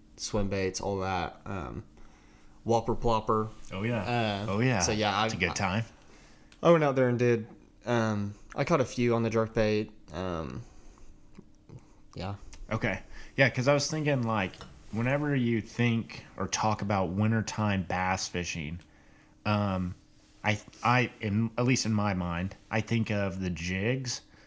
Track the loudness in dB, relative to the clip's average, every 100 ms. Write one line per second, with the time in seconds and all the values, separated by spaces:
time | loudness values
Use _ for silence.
0 | -20 -10 -4 -2 0 0 -2 -2 -4 -4
1 | -2 -2 -4 -8 -10 -8 -8 -10 -12 -16
2 | -20 -20 -20 -20 -20 -8 0 2 2 0
3 | 2 2 4 2 0 -6 -10 -6 -4 -2
4 | 0 0 0 -2 -2 0 2 2 2 2
5 | 2 2 0 0 -2 0 0 0 -2 -10
6 | -20 -20 -20 -20 -20 0 4 6 4 4
7 | 2 4 4 2 0 -14 -20 -12 -2 0
8 | 2 0 -2 -6 -10 -4 0 2 2 2
9 | 2 2 2 0 0 2 2 2 -2 -8
10 | -12 -6 -4 -4 -6 -8 -12 -18 -20 -20
11 | -20 -20 -20 -20 -20 -20 -20 -20 -20 -20
12 | -16 -10 -8 -8 -12 -14 -4 -2 0 -2
13 | -8 -14 -4 2 4 4 2 4 2 -2
14 | 0 0 2 0 0 -4 -18 -18 -8 -2
15 | 0 0 0 2 2 0 -2 0 2 2
16 | -2 -10 -14 -8 -4 0 0 0 0 0
17 | 0 2 2 2 0 -2 0 0 0 -2
18 | 0 0 -2 -4 -4 -6 -8 -10 -14 -20
19 | -20 -20 -20 _ 0 0 2 0 -4 -8
20 | -16 -20 -20 -6 -2 -2 -4 -2 2 4
21 | 2 -2 -2 0 0 0 2 2 2 0
22 | 2 0 -2 -2 -4 -8 -4 -4 0 0
23 | 0 0 -2 -2 -4 -4 -4 -2 -2 -2
24 | -4 -8 -12 -20